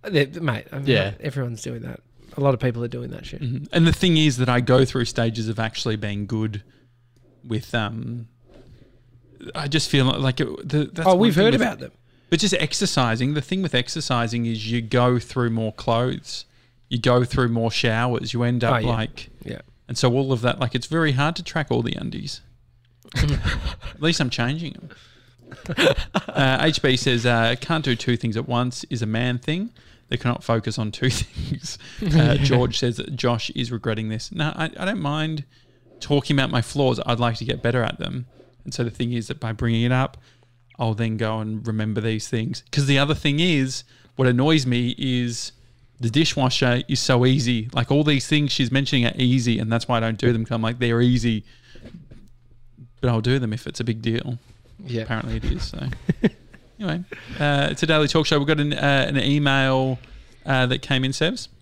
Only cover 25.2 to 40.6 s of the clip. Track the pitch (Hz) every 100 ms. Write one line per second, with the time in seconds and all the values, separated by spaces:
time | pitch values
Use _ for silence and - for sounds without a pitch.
25.2 | _ _ - - - - 494 - - 202
26.2 | - - 135 131 160 147 139 131 139 120
27.2 | 123 117 113 123 - 160 143 120 - 120
28.2 | 117 110 120 120 123 123 - 120 110 110
29.2 | 123 123 - 165 226 - - - _ 117
30.2 | 123 120 - 117 110 - 110 - 131 -
31.2 | - - - - - - - - 202 156
32.2 | 151 - 139 123 123 - 120 117 - 131
33.2 | 127 117 - - 120 120 120 107 110 110
34.2 | - - 151 - 160 - 185 208 147 151
35.2 | 156 156 143 _ _ _ _ - - 143
36.2 | - 143 131 120 110 143 135 120 - 117
37.2 | 120 113 117 123 117 123 113 - 139 131
38.2 | 123 - - _ - - 120 - 120 120
39.2 | 107 - 113 110 120 113 120 127 135 -
40.2 | _ _ _ _